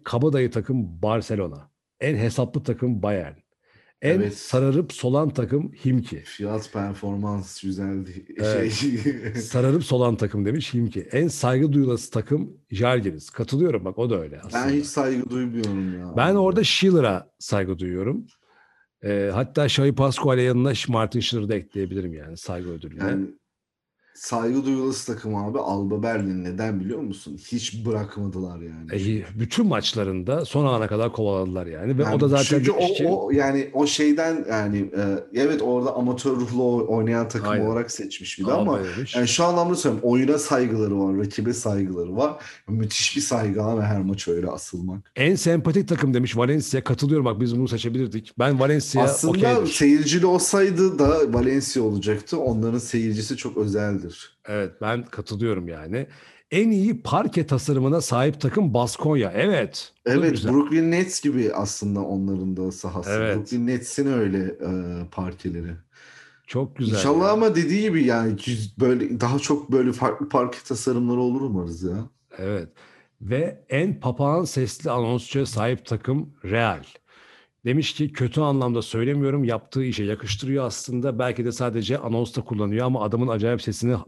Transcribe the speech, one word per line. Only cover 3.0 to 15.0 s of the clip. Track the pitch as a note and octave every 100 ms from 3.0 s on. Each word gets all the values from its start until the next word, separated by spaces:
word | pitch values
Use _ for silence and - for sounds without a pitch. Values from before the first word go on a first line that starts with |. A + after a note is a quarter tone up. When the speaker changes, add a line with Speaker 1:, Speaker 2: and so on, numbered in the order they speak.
Speaker 1:
Bayern. | G#2 G2+ D#2 D2 _ _ _ _ _ _
En | C#3 E3
Speaker 2:
Evet. | G#3 G3+
Speaker 1:
sararıp | - B2+ C3+ C#3+ D#3
solan | - B2+ C#3 D#3
takım | - A2+ C#3+ - -
Himki." | C3 B2+ A#2 E2
Speaker 2:
Fiyat | - - G2+ A2 G#2+
performans | G#2+ G2+ G2 G2+ G2+ G#2 G2+ F#2+ -
güzeldi. | F#2+ F#2+ G2 F#2+ F#2 F2 - -
Speaker 1:
Evet. | G#2+ G#2+ -
Speaker 2:
Şey | G#2+ C#3 A#2
<laughs> | C#3+ B2 A2+ A#2
Speaker 1:
"Sararıp | A2 B2 C3 D#3+
solan | C3 B2+ B2 A2
takım." | G#2+ G#2
demiş | G2+ D3 -
Himki. | A#2+ A#2 G2+
"En | - B2+ E3
saygı | - B2 C3 D#3
duyulası | C#3+ C3 A#2 -
takım | A#2 - D3+ - - _
Žalgiris." | F#2+ A#2+ B2+ G2 D2+ -
Katılıyorum | - A2 C3+ F3 A2+
bak, | F#2 F#2
o | A#2+
da | G2
öyle | D#2 D2
Speaker 2:
Ben | G2+
Speaker 1:
aslında. | A#2+ C3+
Speaker 2:
hiç | C#3+ D3
saygı | D3